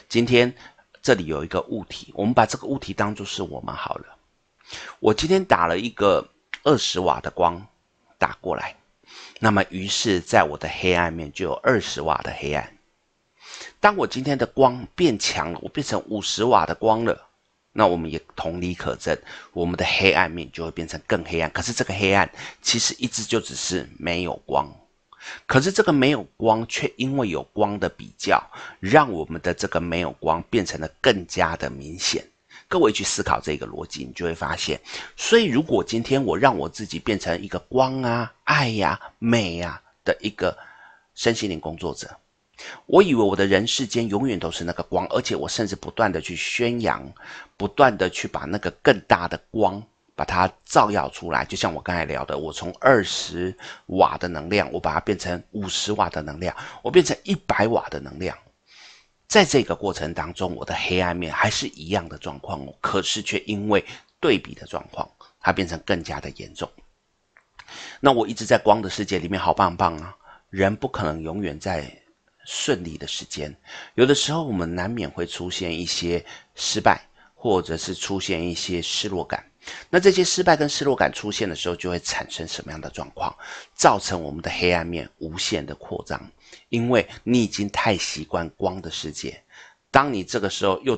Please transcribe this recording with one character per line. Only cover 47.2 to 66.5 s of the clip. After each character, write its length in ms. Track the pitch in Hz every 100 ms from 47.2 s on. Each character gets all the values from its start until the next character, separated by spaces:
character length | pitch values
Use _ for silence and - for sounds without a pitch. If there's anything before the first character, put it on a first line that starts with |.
| - - - -
不 120 | 101
断 260 | - 135 101
的 120 | 92
去 180 | - -
把 140 | 78
那 160 | 71 98
个 120 | 87 -
更 160 | - 110
大 280 | - 95 87
的 100 | 85 _
光 320 | 110 98 98 113 _ _ -
把 80 |
它 260 | - 90 92 -
照 260 | - - 107
耀 180 | 101 69
出 200 | - 85
来， 140 | 67
就 120 | - 95
像 160 | 104
我 80 | 78
刚 140 | 92
才 100 | 87
聊 200 | 78 69
的， 120 | 71 71
我 160 | 78
从 220 | 76 85 92
二 240 | - 127
十 520 | 90 - - 82 90 95 - - -
瓦 320 | 92 87 76
的 80 | 90
能 240 | 80 78
量， 180 | 101 73
我 80 | 82
把 120 | 82
它 60 | 78
变 180 | - 95
成 240 | 98 87 -
五 160 | 107 95
十 240 | - -
瓦 180 | 107 90
的 100 | 82
能 180 | 76 76
量， 160 | 87 - - -
我 80 | -
变 140 | 165
成 120 | - -
一 140 | - 185
百 320 | - - 107
瓦 200 | 110 -
的 100 | 76
能 180 | 69 69
量。 180 | 90 - _ _ _ - - - _ _ -
在 160 | 220
这 180 | 185 139
个 120 | 110
过 180 | 85 101
程 220 | 90 78
当 180 | 87 80
中， 220 | 87 92 87
我 80 |
的 100 | -
黑 260 | 87 - 90
暗 140 | 90
面 180 | 87 85
还 180 | 73 104
是 180 | - 135
一 200 | - 78
样 200 | 98 85
的 80 | -
状 220 | 90 71
况 260 | - 78
哦， 100 | 67 -
可 220 | - 98
是 180 | 92 -
却 180 | 101 101
因 280 | - 104 104
为 160 | 101 - - - _
对 200 | 165 101
比 160 | -
的 120 | - -
状 180 | 82 -
况， 180 | - - _ - _
它 120 | -
变 160 | 92 87
成 100 | 82
更 180 | - 92
加 160 | 82 71
的 120 | 73 67
严 160 | -